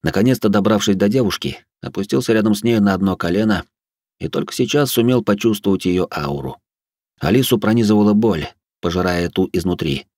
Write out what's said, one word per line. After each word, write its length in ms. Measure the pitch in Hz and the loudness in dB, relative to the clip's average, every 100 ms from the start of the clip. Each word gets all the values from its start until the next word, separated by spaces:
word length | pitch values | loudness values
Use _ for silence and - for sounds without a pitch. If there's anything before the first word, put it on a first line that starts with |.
Наконец-то 460 | 80 95 120 123 107 | -2 0 2 2 2
добравшись 480 | 104 104 104 107 95 | 2 2 0 2 0
до 120 | 104 | 2
девушки, 560 | 127 107 - - - _ _ | 2 0 -2 -8 -10 _ _
опустился 500 | - - 101 131 123 | -10 -8 -4 -2 0
рядом 220 | 110 107 | 2 2
с 100 | 104 | 0
ней 140 | 117 113 | 2 2
на 140 | 101 | 2
одно 220 | 92 98 90 | 2 0 -2
колено — 480 | 85 92 110 92 - _ _ _ _ _ | -2 0 0 -2 -6 _ _ _ _ _
и 100 | - | -6
только 240 | - - | -6 -6
сейчас 380 | - 123 147 139 | -4 -2 0 0
сумел 320 | - 117 127 | 2 2 2
почувствовать 640 | 107 101 117 104 101 95 | 0 0 0 0 -2 -2
её 220 | 92 90 87 | 0 -2 -2
ауру. 460 | - 73 71 65 - _ _ _ _ _ _ | -4 -6 -6 -10 -14 _ _ _ _ _ _
Алису 380 | 78 120 127 113 | 0 2 2 0
пронизывала 540 | 104 117 107 107 104 | 2 2 4 4 4
боль, 360 | 104 113 85 73 _ _ _ | 4 2 0 -6 _ _ _
пожирая 480 | 87 87 90 87 87 | -4 -2 -2 -2 -2
ту 180 | - 95 | -2 -2
изнутри. 540 | 90 87 87 80 69 - | -2 -2 -2 -4 -6 -10